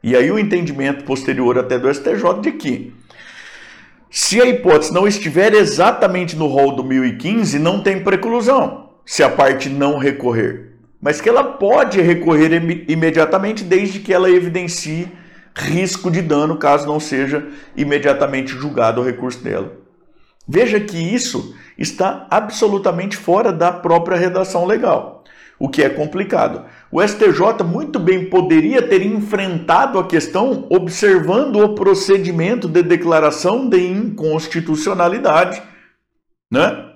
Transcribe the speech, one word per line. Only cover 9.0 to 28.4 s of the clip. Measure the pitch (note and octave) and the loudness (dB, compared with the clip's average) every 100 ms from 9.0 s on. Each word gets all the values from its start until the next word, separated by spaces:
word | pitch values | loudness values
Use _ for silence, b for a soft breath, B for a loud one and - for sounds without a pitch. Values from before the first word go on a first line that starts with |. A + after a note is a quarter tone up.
| - | -10
se | - | 2
a | C3+ | 2
parte | C3+ C#3 C3+ C#3 | 4 2 2 -4
não | C#3 C#3+ C#3+ | 0 0 2
recorrer. | C3+ C3+ B2 A2+ G#2 - - - _ _ | -2 -2 -2 0 -2 -4 -16 -20 _ _
Mas | C#3+ D3+ | -4 -2
que | A3 | 2
ela | A#3+ | 2
pode | C4+ - G3 C4+ B3 F#3+ | 0 -2 2 2 2 2
recorrer | E3+ F3 E3 D#3 D#3+ | 2 2 2 4 4
im-, | E3+ E3 E3 - | 2 -2 -6 -4
imediatamente, | D#3+ E3 D#3+ D#3 F#3+ G3 A3 | 0 0 2 2 0 -2 -6
desde | F#3+ F#3 G3+ G3 | 0 0 0 -6
que | - | -2
ela | F#3 F#3 | 2 4
evidencie | F3+ F3 E3+ F3 - D3+ D#3 F3 B B B B | 4 2 -6 -6 -8 -8 -8 -8 B B B B
risco | - C#3 D#3+ F#3 - F#3 | -10 -4 -2 -2 -4 -2
de | E3+ | -2
dano, | E3 D3 D#3 D#3 | 0 0 0 0
caso | D3 C#3+ C#3+ | 2 2 0
não | D3+ | -6
seja | D3+ C3+ C3+ C#3+ C#3+ B B - | -4 -4 -2 -4 -6 B B -6
imediatamente | C#3+ C#3+ C#3+ C3+ C#3 C3+ C3+ | -2 0 2 2 0 -2 -8
julgado | C3 C#3+ B2 A2+ A2+ | -8 -6 0 0 0
o | |
recurso | B2 A#2+ B2+ B2 | -4 -4 -8 -8
dela. | - F#2 F#2+ - _ _ _ _ _ _ - | -8 -6 -8 -14 _ _ _ _ _ _ -2
Veja | F3+ A#3+ G#3 | 2 2 0
que | G#3 E3 | -4 -6
isso | E3 A#3+ - - - B B - | -4 -4 -4 -8 -10 B B -10
está | E3+ - G3 - - | -8 -2 -4 -4 -2
absolutamente | G3 G#3+ - A3 G3 G3 F3 F#3+ - | -2 -2 -2 0 2 0 -2 -6 -8
fora | - F#3 A3 | 0 2 2
da | E3 E3+ | 2 0
própria | F3+ E3+ E3+ E3+ F3+ | 0 0 0 2 0
redação | F3+ F#3 F#3+ F3+ F3+ | 0 -2 -2 -2 -2
legal, | A3+ G#3+ C3+ - - b b b b | 0 0 0 -2 -18 b b b b
o | C3+ | -6
que | - | 0
é | C#3 | 0
complicado. | - D3+ F3+ G3 A3 - - B B B | 0 -6 -4 -2 0 0 -4 B B B
O | - | 0
S | G#3 G#3 | 0 2
T | G#3+ | 2
J | D#3 G3 A3 | 4 2 0
muito | E3+ G3+ D#4 A#3 | -4 -4 -6 -2
bem | E3+ F#3 F#3 | 0 0 2
poderia | F#3 | 0